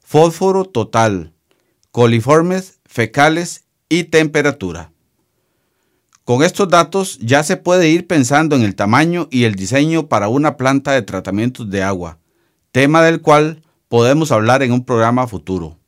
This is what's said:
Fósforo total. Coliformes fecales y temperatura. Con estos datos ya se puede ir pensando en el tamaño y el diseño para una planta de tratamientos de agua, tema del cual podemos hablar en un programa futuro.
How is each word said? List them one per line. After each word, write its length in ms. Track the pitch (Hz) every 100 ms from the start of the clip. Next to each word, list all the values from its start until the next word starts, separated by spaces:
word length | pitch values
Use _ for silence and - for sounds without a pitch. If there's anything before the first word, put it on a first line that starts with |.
Fósforo 640 | _ 147 170 160 190 190
total. 680 | 185 - 107 113 113 98 80 _ _ _ _ _ _
Coliformes 880 | - 120 117 120 156 165 185 185 _ _
fecales 760 | - 113 - 147 160 175 - _ _ _
y 140 | 165
temperatura. 840 | 170 160 160 151 143 - 95 82 80 _ _ _ _ _ _ _ _ _ _ _ _ _
Con 200 | - 123
estos 240 | 160 185 196
datos 500 | 170 160 196 185 -
ya 240 | 113 139
se 140 | 151 185
puede 340 | 175 180 165
ir 160 | 165 170
pensando 480 | 170 123 143 160
en 80 | 143
el 140 | 110 92
tamaño 500 | 101 120 160 175 165
y 100 | 127
el 140 | 117 98
diseño 500 | 95 135 151 160 156
para 220 | 113 101
una 280 | 131 151 147
planta 360 | 127 135 135
de 100 | 135
tratamientos 680 | 101 95 95 98 117 127 113
de 140 | 95
agua, 380 | 95 95 85 82 _ _ _ _ _
tema 320 | 127 139 160
del 180 | 165 165
cual 440 | 165 151 151 160 _ _ _
podemos 420 | 117 117 147 156
hablar 320 | 120 110 131
en 80 | 131
un 140 | 123
programa 420 | 127 120 113 123 123
futuro. 540 | 95 - 92 80 80